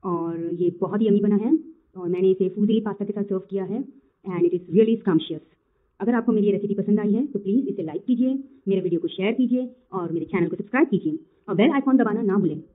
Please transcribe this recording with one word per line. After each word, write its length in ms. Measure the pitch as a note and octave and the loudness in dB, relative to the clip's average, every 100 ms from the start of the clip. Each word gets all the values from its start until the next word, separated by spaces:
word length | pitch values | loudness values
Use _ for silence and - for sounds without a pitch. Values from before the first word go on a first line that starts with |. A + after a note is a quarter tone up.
और 340 | F#3+ F3 E3 E3 E3+ | -4 -4 -4 -6 -6
ये 160 | E3+ F3 - | 0 0 0
बहुत 200 | - G#3 | -2 2
ही 60 | A3 | 4
यम्मी 120 | G3+ | 4
बना 160 | G3+ G3+ | 4 2
है 140 | A3+ D#4+ - - _ F#3+ | 4 2 0 -20 _ -10
और 120 | F3 | -4
मैंने 220 | F3+ F#3+ | 2 4
इसे 180 | F#3+ F#3 | 4 0
फूजीली 320 | - G#3 A3+ | 2 2 2
पास्ता 240 | G#3+ G3 | 0 -6
के 80 | G3+ | -6
साथ 120 | G#3 | -4
सर्व 160 | G3+ F#3+ F#3 | -2 -4 -4
किया 140 | G3 | -6
है 180 | F#3 A3+ | -4 -6
and 680 | C#4 - _ _ - F3+ F3 | -8 -12 _ _ -8 0 0
it 80 | F3 | 0
is 160 | - | 0
really 240 | F3+ A3+ A3 | 4 4 2
scrumptious। 460 | G3+ D#3+ - D#3 _ _ _ _ _ _ | 2 0 0 -12 _ _ _ _ _ _
अगर 140 | G3+ | -2
आपको 180 | A#3+ A#3 | 0 2
मेरी 140 | G#3+ G#3 | 2 2
ये 60 | |
रेसिपी 220 | F#3+ G3+ | 0 -2
पसंद 260 | - G3 G#3 | -4 0 0
आई 120 | G#3+ | 2
है 120 | G#3 D4 | 0 -2
तो 120 | G3+ | -4
प्लीज 300 | G3 A3 - | -2 -2 -2
इसे 140 | - | -6
लाइक 220 | D#3+ D3+ - | -6 -8 -4
कीजिए, 320 | B3 B3+ C4+ - - - | 0 0 -2 -8 -12 -2
मेरे 120 | F#3+ | -2
वीडियो 200 | F#3 E3 | 0 -2
को 80 | E3 | -4
शेयर 220 | - F#3+ | -4 -4
कीजिए 360 | A#3 B3 B3 B3+ - _ | 0 0 0 -4 -10 _
और 200 | F#3 E3+ | -8 -4
मेरे 140 | E3 D#3+ | -6 -4
चैनल 220 | F#3+ E3+ | -2 -2
को 80 | - | -4
सब्सक्राइब 320 | - B3+ - | -4 0 2
कीजिए 300 | F#3+ - D3+ - _ - | 0 -2 -6 -10 _ -6
और 60 | |
बेल 180 | E3+ A#3+ | 2 2
आइकन 240 | C#4 C4+ C4 | 2 2 2
दबाना 260 | A3 G#3+ | 2 0
ना 120 | G3+ G3 | 0 2
भूलें। 240 | F3 D3 - | 0 -2 -12